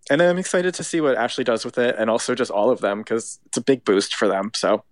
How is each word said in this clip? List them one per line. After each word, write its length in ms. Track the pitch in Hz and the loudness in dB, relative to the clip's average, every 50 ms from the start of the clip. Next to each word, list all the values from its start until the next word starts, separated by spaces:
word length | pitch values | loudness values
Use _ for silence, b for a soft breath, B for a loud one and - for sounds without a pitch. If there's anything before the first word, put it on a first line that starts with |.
| _ - | _ 0
And 120 | 139 147 | 2 4
I'm 160 | 175 175 175 180 | 4 4 2 2
excited 360 | 185 - - 185 180 185 175 | -2 -2 -2 0 0 0 -2
to 80 | - 165 | -4 -6
see 180 | - - 170 | -4 -2 0
what 140 | 156 143 127 110 | 2 2 2 0
Ashley 260 | 113 120 - - 127 | 0 -2 -2 -2 -2
does 200 | 120 117 110 - | 0 0 -2 -2
with 120 | 123 - - | -4 -2 0
it 180 | 120 120 123 - | 0 0 0 0
and 120 | 110 113 | 0 0
also 240 | 110 117 - - 123 | 0 0 0 -2 -2
just 160 | 117 123 - | -2 -2 -2
all 180 | - 101 104 123 | 0 2 2 2
of 80 | 127 104 | 2 2
them 220 | - 98 101 104 107 | 0 -2 -2 -4 -4
'cause 360 | - 117 117 110 - - - _ | -4 -4 -4 -4 -6 -14 -18 _
it's 120 | _ - - | _ -6 -2
a 40 | |
big 220 | 117 - 135 123 - | 0 2 0 2 2
boost 300 | - 101 98 101 - - | 2 2 2 2 0 -2
for 120 | - - 101 | 0 0 0
them. 240 | 95 95 98 104 - | 0 0 -2 -4 -4
So 280 | - - 92 104 104 - _ | -2 0 2 0 0 -2 _